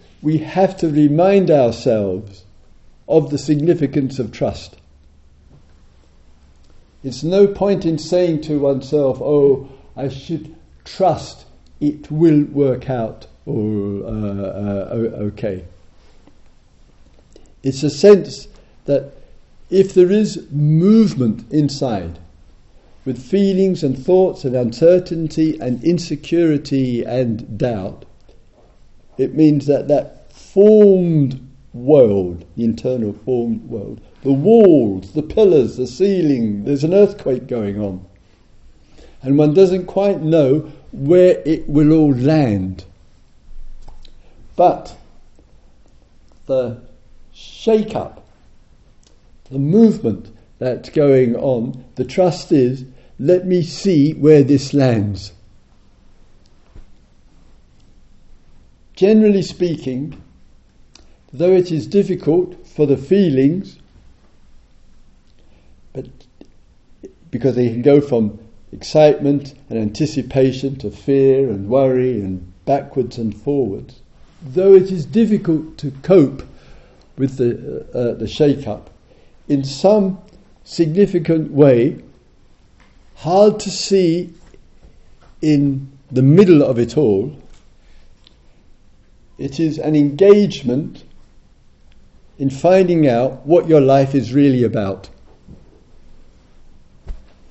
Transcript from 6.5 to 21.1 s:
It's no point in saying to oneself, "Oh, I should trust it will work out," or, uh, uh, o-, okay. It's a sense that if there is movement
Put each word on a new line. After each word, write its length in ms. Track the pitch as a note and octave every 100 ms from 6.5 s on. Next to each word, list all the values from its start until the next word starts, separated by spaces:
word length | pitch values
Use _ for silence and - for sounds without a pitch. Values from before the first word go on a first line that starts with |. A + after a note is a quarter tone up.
| _ - - _ _
It's 180 | C3+ -
no 240 | D#3 F#3+ G3+
point 400 | G3 G3 G3 E3
in 140 | D#3
saying 420 | - F3+ F3+ D3+
to 160 | D#3 D3
oneself, 640 | C#3 C3+ C3 D3+ C#3 A#2
"Oh, 480 | B2 D3 C#3+ C3 - - - -
I 140 | C3+
should 460 | - - D#3+ - - _ - -
trust 600 | - F#3 - - - - - _ -
it 300 | D3 - -
will 360 | D3+ E3 D3+ D3
work 440 | C#3+ C#3 B2 -
out," 380 | B2+ A2 - - - -
or, 580 | A#2 G#2+ G#2+ G2+ G2+
uh, 60 | A#2
uh, 800 | G#2+ G#2 G2 G2 G2 G2+ G2+ F#2
o-, 240 | A#2 A2+ - G#2
okay. 380 | - G#2+ F#2 E2+ - - _ - - - - - _ _ _ - _ - _ _ - - _
It's 220 | C3+ C3+
a 80 | D3+
sense 560 | C#3 G3+ G3+ C3+ - - - _ _ -
that 280 | C#3 - - - - _ - -
if 240 | F#3 F#3+
there 180 | F#3 F3+
is 360 | G#3 G3+ - -
movement 920 | C#3+ D3 D#3 F#3 A3 G#3